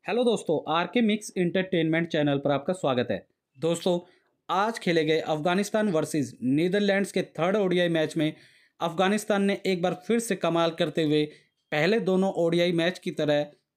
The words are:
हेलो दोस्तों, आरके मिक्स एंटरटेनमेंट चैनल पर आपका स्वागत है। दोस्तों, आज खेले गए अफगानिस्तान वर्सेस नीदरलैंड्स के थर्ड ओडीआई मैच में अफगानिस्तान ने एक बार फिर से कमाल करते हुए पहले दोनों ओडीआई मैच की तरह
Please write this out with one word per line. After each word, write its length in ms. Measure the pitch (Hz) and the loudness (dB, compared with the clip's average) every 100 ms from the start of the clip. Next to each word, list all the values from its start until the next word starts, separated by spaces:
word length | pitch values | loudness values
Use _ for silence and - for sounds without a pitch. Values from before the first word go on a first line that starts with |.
| - | -2
हेलो 160 | 214 | 0
दोस्तों, 340 | 240 208 - 147 - | 2 0 0 -2 0
आरके 280 | 160 175 247 | -2 0 0
मिक्स 320 | 226 214 - - | 2 0 -4 -2
एंटरटेनमेंट 680 | 175 190 185 175 160 160 165 | 0 0 0 0 2 0 0
चैनल 300 | 160 147 139 | 0 0 0
पर 120 | 143 | 0
आपका 220 | 139 - | -2 -2
स्वागत 360 | 185 147 123 117 | -4 -2 0 -2
है। 60 | 95 - _ _ 131 | -4 -8 _ _ _
दोस्तों, 400 | 160 165 190 175 175 _ _ _ - | -4 -2 0 -2 -4 _ _ _ -4
आज 300 | 175 214 226 | -2 0 -2
खेले 260 | - 165 | 0 2
गए 140 | 156 156 | 2 0
अफगानिस्तान 680 | - 156 170 185 196 - 214 | 0 -2 0 0 0 0 0
वर्सेस 440 | 156 151 156 120 - | 0 0 -2 -4 -4
नीदरलैंड्स 720 | 123 143 175 202 202 196 190 | 0 0 2 2 2 0 0
के 100 | 190 180 | -4 -4
थर्ड 240 | - 170 214 | -2 0 2
ओडीआई 320 | 185 180 175 | 2 2 2
मैच 280 | 165 156 165 | 2 0 0
में 160 | 156 151 - _ _ _ | -2 -2 -20 _ _ _
अफगानिस्तान 600 | 170 165 185 208 - 202 | -4 0 2 2 0 2
ने 160 | 196 190 190 | 2 0 -2
एक 160 | 185 | 0
बार 120 | 180 175 - | -2 -4 -2
फिर 120 | 233 | -2
से 180 | 226 185 | 0 -2
कमाल 340 | 170 165 170 | 0 2 0
करते 320 | 165 165 160 | 0 -2 0
हुए 220 | 151 151 151 - _ _ _ | 2 2 0 -6 _ _ _
पहले 260 | 151 165 226 | 0 2 2
दोनों 320 | 185 185 190 | 2 0 0
ओडीआई 380 | 165 170 170 175 | 0 0 2 2
मैच 260 | 170 170 180 | 2 0 -2
की 120 | 180 | -10
तरह 300 | 151 147 147 147 - _ | -4 0 0 -2 -10 _